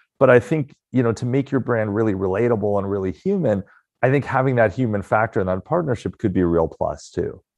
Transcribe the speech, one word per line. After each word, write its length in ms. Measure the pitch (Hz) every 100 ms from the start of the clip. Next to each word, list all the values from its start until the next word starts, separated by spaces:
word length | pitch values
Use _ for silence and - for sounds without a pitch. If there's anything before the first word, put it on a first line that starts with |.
| _ -
But 120 | 131
I 100 | 123
think, 340 | - 160 135 - _
you 100 | 127
know, 100 | 117
to 140 | 110 127
make 240 | 135 135
your 100 | 135
brand 340 | 110 117 107
really 200 | 101 110
relatable 640 | 95 95 95 120 113 104 101
and 120 | 98
really 220 | 101 95
human, 500 | 190 190 202 139 101 - _ _ -
I 80 | 127
think 140 | 143
having 320 | - 131 131 123
that 160 | 110
human 300 | 127 123 104
factor 380 | - 110 113 117
in 60 | 92
that 180 | 92 -
partnership 500 | 170 156 117 92 -
could 140 | 107
be 80 | 90
a 60 | 87
real 220 | 85 82
plus, 420 | - 78 76 -
too. 320 | - 82 - _